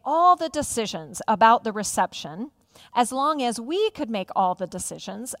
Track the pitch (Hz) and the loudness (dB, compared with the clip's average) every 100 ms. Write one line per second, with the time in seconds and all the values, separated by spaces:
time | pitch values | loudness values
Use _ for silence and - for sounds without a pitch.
0 | - 311 349 359 330 302 277 - 214 175 | -2 4 6 4 2 -4 -4 -4 -4 -6
1 | 156 196 - 214 226 226 226 208 202 - | -10 -10 -2 4 6 6 2 -4 -4 0
2 | 185 - 165 160 269 _ _ _ - - | 0 -2 -12 -12 -12 _ _ _ -8 0
3 | 240 262 285 311 247 233 233 349 427 - | 0 2 0 2 0 -2 -4 0 0 -2
4 | 285 220 185 - 185 180 180 185 - 160 | -6 -4 -4 0 0 0 -6 -8 -10 -10
5 | 175 190 254 - | -12 -12 -12 -4